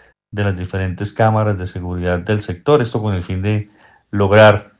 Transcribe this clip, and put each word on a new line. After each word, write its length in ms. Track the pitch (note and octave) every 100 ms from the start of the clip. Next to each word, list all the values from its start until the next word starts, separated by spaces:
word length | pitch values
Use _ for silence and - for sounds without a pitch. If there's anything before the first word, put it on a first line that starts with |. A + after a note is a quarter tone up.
| _ _ _
de 100 | G#2
las 140 | G2+ F2+
diferentes 560 | F#2 F#2+ F#2+ F2+ G2+
cámaras 460 | - A2 G#2+ G#2+ F#2
de 80 | F2+
seguridad 520 | F#2 F2 F2+ F2 F2+
del 220 | F#2 G#2
sector, 420 | - F2 - D3
esto 180 | A#2 A#2
con 140 | G#2+
el 80 | F#2
fin 200 | F2+ F#2
de 280 | G2+ G#2+ G#2 _ _ _ _
lograr 640 | G2+ G2 G#2 G#2+ G2+ -